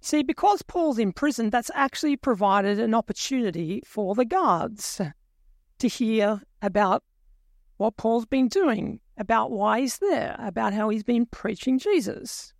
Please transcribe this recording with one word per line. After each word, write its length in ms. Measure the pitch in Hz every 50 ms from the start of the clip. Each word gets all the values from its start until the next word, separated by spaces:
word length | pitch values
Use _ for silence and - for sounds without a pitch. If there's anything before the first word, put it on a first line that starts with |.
| _
See, 200 | - - 302 294
because 380 | 262 277 - - 392 415 370 -
Paul's 360 | - - 359 339 311 269 214
in 140 | 233 196 170
prison, 380 | - - 294 269 - 226 214
that's 200 | 202 247 233 - -
actually 420 | - 277 269 - - - 302 285
provided 640 | 254 - 277 240 185 202 196 196 202 196 202 208 202
an 120 | 233 226 220
opportunity 920 | 233 220 - 202 - - - 269 262 240 208 170 170 170 156 185 220 -
for 300 | - - 214 208 185 202
the 80 | 214 254
guards 760 | 226 294 381 370 269 185 165 160 - 220 208 - - - - 190 151 - _ _ _ _ _ _ _ - _ _ _ _ _
to 80 | -
hear 560 | 240 - - 247 220 226 220 208 202 220 202 - _ _ _
about 440 | - 202 180 208 208 190 185 - _ _ _ _ _ _ - _ _ _ _ _ _ _ _
what 200 | _ 196 220 220
Paul's 300 | - - 226 226 233 233
been 220 | - - 269 262 247
doing, 500 | - 392 392 311 233 208 - - - 220 _ _ _
about 360 | - 214 185 233 226 220 - 254
why 300 | 202 196 214 214 226 269
he's 160 | 262 - -
there, 360 | - 403 349 254 - - - -
about 320 | - 208 175 196 226 214 196
how 160 | 214 214 220
he's 160 | 214 226 208
been 220 | - 240 240 240
preaching 520 | 233 - - - 240 208 - - 262 262 262
Jesus. 760 | - 415 415 359 220 185 - - - 233 - - - - _ _